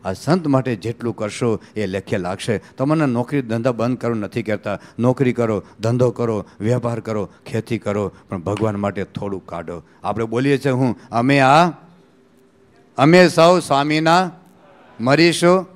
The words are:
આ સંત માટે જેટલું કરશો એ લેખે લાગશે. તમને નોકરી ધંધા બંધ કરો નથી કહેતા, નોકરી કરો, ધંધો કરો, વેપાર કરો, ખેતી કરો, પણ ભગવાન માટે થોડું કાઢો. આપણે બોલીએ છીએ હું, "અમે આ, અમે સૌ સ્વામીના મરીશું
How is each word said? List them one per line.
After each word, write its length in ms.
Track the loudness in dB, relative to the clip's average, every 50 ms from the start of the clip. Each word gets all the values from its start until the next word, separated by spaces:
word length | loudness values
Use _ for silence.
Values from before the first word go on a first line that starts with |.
| -8
આ 80 | -8 -8
સંત 340 | -4 -2 0 0 0 2
માટે 280 | 2 2 2 2 0 -4
જેટલું 400 | -6 -6 -8 -8 -8 -8 -8 -6
કરશો 460 | -6 -8 -8 -6 -4 -2 -2 -2 -2 -6 -10 -8
એ 100 | -8 -6
લેખે 320 | -6 -6 -6 -6 -4 -6
લાગશે. 460 | -4 -4 -6 -8 -6 -4 -4 -4 -4 -6 -8 -8
તમને 280 | -4 -2 0 0 0 0
નોકરી 360 | 0 -2 -2 -4 -4 -4 -4
ધંધા 300 | -4 -4 -4 -2 -2 -2
બંધ 260 | -2 -2 -2 -2 -2
કરો 160 | -4 -4 -4 -4
નથી 300 | -4 -6 -6 -6 -6 -4
કહેતા, 360 | -4 -4 -4 -6 -8 -10 -10 -12 -12 -4 0
નોકરી 340 | 2 2 2 2 0 0 0
કરો, 300 | 0 -2 -2 -2 -4 -6 -10 -10 -6
ધંધો 320 | -4 -2 0 2 0 0
કરો, 340 | 0 -2 -4 -4 -4 -4 -6 -10 -10 -4
વેપાર 400 | -2 -2 -2 -2 -2 -4 -6 -6
કરો, 300 | -6 -6 -6 -6 -6 -8 -10 _ -12
ખેતી 320 | -8 -6 -6 -4 -4 -6
કરો, 360 | -6 -4 -4 -4 -2 -4 -6 -8 -12 _ -12
પણ 80 | -10
ભગવાન 380 | -8 -6 -6 -4 -2 -2 -2 -2
માટે 280 | -2 -4 -4 -4 -6 -8
થોડું 420 | -8 -10 -10 -8 -8 -8 -10 -10
કાઢો. 380 | -12 -12 -12 -10 -12 -12 -14 -16 _ _ _ -8
આપણે 220 | -8 -6 -6 -6
બોલીએ 320 | -4 -2 -2 0 2 0
છીએ 140 | 0 0 0
હું, 280 | 0 0 0 -2 -2 -4 -8 -6
"અમે 280 | -2 0 2 4 4 6
આ, 320 | 6 6 6 6 6 4 0 -6 -14 -20 _ _ _ _ _ _ _ _ _ _ _ _ _ _ _ _ _ _ _ _ _
અમે 300 | 2 4 6 6 6 6
સૌ 320 | 6 6 6 6 6 6 4
સ્વામીના 720 | 2 0 0 0 0 0 0 0 2 2 2 2 2 -2 -6 -14 _ _ _ _ _ -20 -20 _ _ -18 -10 -4
મરીશું 680 | 0 2 4 4 4 4 4 4 4 4 4 2 0 -4 -14